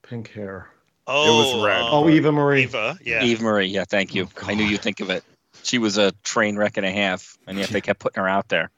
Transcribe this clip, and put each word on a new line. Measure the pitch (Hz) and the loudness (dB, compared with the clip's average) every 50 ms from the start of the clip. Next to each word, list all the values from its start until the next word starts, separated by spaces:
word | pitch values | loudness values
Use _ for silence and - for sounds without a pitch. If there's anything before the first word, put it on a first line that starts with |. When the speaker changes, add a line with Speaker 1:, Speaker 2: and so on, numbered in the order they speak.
Speaker 1:
Pink | _ - 123 117 113 - | _ -14 -14 -14 -14 -14
hair. | - 107 104 95 95 95 98 - _ _ _ _ _ _ _ | -14 -12 -12 -12 -12 -14 -16 -18 _ _ _ _ _ _ _
Speaker 2:
Oh, | - 131 143 151 | -4 0 4 6
Speaker 3:
It | 156 156 151 139 135 123 | 6 6 6 4 2 0
was | 117 104 | 0 0
red, | 104 98 117 | 0 0 0
Speaker 2:
um, | 120 117 | 0 0
Speaker 1:
Oh, | 151 147 151 | 2 4 4
Speaker 3:
but | 165 | 6
Speaker 1:
Eva | 156 156 139 156 | 4 6 4 2
Marie. | 151 147 143 143 143 135 | 2 2 2 2 2 2
Speaker 2:
Eva, | 127 123 127 117 107 120 160 - - | 0 0 -2 -4 -4 -4 -6 -6 -6
yeah. | 117 117 113 | -4 -2 0
Speaker 4:
Eva | 107 120 117 107 113 | 2 2 2 2 0
Marie, | 110 107 104 95 | 0 2 2 0
yeah, | 92 98 98 90 | 0 -2 -4 -4
thank | - - 101 95 - - | 0 0 -2 -2 0 -2
you. | 95 90 87 - | -4 -4 -4 -8
Speaker 1:
Oh, | - 95 | -12 -8
Speaker 4:
I | 95 104 | -4 -2
knew | 107 107 | 0 0
Speaker 1:
God. | 104 | 0
Speaker 4:
you'd | 104 98 | -2 -2
think | - 107 98 - | -2 -6 -6 -6
of | 104 92 | -6 -6
it. | 92 85 - _ _ _ _ _ _ - - | -6 -6 -6 _ _ _ _ _ _ -12 -6
She | - - 123 | -4 -2 0
was | 113 107 98 107 | 0 0 2 2
a | 104 95 90 _ | 2 2 0 _
train | _ - - 120 110 104 101 | _ -4 0 0 0 0 0
wreck | 104 104 101 - | 0 -2 -2 0
and | 110 98 | -2 -4
a | 95 | -2
half, | 95 104 101 95 92 - - - - _ _ - | -2 0 0 0 -2 -4 -8 -20 -20 _ _ -12
and | 95 98 | -8 -6
yet | 95 92 | -6 -4
they | 107 101 | -4 -4
kept | - - 98 _ | -2 -2 -6 _
putting | - - - 110 | -4 -6 -4 -2
her | 95 92 | -2 0
out | 95 98 98 _ | 0 -2 -2 _
there. | 95 82 80 - _ | -2 -2 -2 -4 _